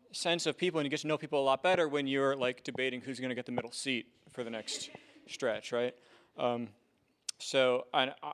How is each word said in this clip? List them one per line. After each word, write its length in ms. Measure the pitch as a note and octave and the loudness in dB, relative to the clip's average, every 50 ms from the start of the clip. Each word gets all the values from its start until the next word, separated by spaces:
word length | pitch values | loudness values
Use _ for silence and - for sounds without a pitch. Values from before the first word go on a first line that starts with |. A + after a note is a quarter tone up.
| _ _ - | _ _ -10
sense 340 | - - F3 E3+ E3+ - | -4 0 0 0 2 2
of 100 | D#3+ C#3+ | -2 0
people, 220 | - F3+ F#3 E3+ E3 | 0 0 0 2 0
and 80 | D3 | 0
you 40 | C#3+ | 0
get 100 | C#3 D3 | -2 -2
to 80 | - D3+ | 0 0
know 100 | D#3 D3 | -2 -2
people 220 | - D3 D3+ C#3+ | -2 0 0 2
a 20 | C#3 | 4
lot 180 | C3+ C3+ C3+ | 4 4 4
better 280 | - F#3 F#3 F3+ E3 D3+ | 4 4 4 4 4 2
when 180 | C#3 D3 C#3+ | 2 0 0
you're, 300 | C3+ C3+ C#3 C#3 C3+ C#3 | 0 2 2 4 2 2
like, 260 | C3+ B2+ B2 B2+ - - | 2 0 0 -2 -2 -8
debating 380 | - B2 B2+ B2+ C3 B2+ B2+ | -8 -4 -2 -2 0 -2 -4
who's 180 | A#2+ C3+ C3+ A#2+ | -6 -8 -8 -6
gonna 160 | B2+ B2+ B2 | -4 -4 -4
get 100 | A#2 B2 | -4 -6
the 60 | - | -4
middle 220 | B2 A#2 A2+ A#2 - | -4 -4 -4 -6 -8
seat 340 | - - C#3 C3 A#2 A2 - _ _ _ - | -6 -2 -2 -2 -2 -2 -6 _ _ _ -16
for 140 | - - B2 | -8 -8 -6
the 60 | A2+ | -6
next 400 | A2+ A2 G#2 - - - - - - - - - - - - | -6 -8 -6 -6 -8 -8 -8 -10 -14 -18 -20 -20 -20 -20 -18
stretch, 460 | - - - C#3+ A#2+ G#2+ G#2+ - - B2 | -16 -8 -2 0 0 0 0 -4 -4 -2
right? 200 | A#2+ A#2+ B2 - - _ _ - - _ _ _ - | 0 0 -2 -4 -8 _ _ -20 -20 _ _ _ -2
Um, 300 | C#3 B2 A#2+ A#2+ A#2+ A2 G#2 _ _ _ _ _ _ _ _ _ _ - - - | 0 0 0 0 -4 -8 -10 _ _ _ _ _ _ _ _ _ _ -14 -12 -10
so 460 | - - - C#3 C3 B2+ B2 B2+ - - - | -10 0 2 4 6 6 4 2 0 0 0
I, 200 | D3+ C3 C3 C#3 - - | 2 2 2 -2 -8 -10
I, 100 | D3 | -10